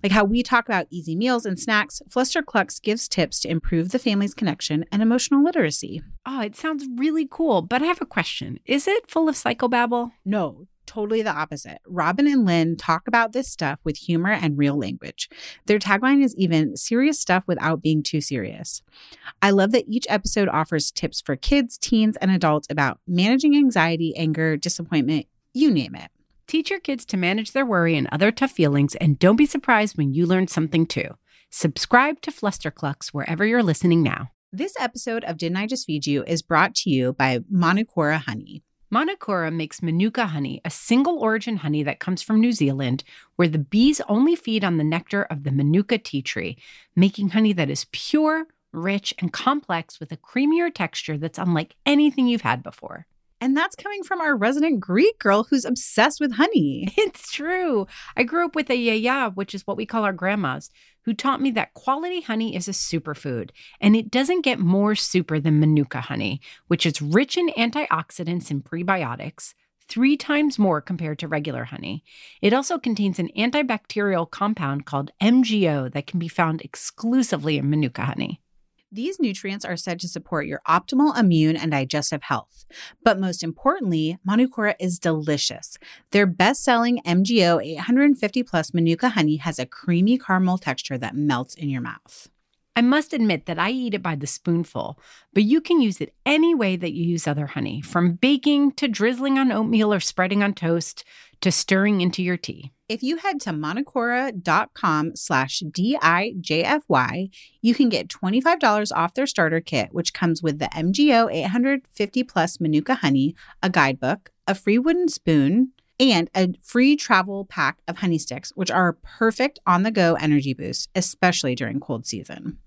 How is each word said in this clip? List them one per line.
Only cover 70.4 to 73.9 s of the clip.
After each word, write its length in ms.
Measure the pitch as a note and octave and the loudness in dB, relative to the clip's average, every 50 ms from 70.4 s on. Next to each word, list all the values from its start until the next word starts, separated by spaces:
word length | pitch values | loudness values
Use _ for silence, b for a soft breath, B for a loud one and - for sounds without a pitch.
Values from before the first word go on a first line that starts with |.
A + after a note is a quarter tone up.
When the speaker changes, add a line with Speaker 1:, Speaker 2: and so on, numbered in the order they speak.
| D4+ D4 C4 - | 0 0 2 2
Speaker 2:
more 220 | G#3 F#3+ E3 D3+ | 2 2 2 0
compared 380 | - - F#3 D#3+ E3 D#3 D3+ - | -2 -6 -6 -6 -4 -6 -6 -6
to 100 | F3 D3+ | -6 -4
regular 360 | D#3+ D3+ D3 D#3 C3 B2 A#2 | -4 -4 -4 -4 -6 -8 -8
honey. 380 | A#2 - - - - G2+ D#3 _ B B B B B B B | -10 -12 -12 -10 -10 -10 -10 _ B B B B B B B
It 140 | B G3+ A3 | B 2 2
also 240 | C4 C#4 - F4+ D#4 | 2 0 -2 -4 -4
contains 400 | - - A3 G#3 G#3 G3 F3+ - | -2 -2 -2 0 0 -2 0 -2
an 100 | F3 - - | -4 -6 -2
antibacterial 920 | - G#3+ B3 B3+ D4 D4+ B3+ A#3 G#3 _ _ | -2 -2 0 0 -2 -2 -2 -4 -6 _ _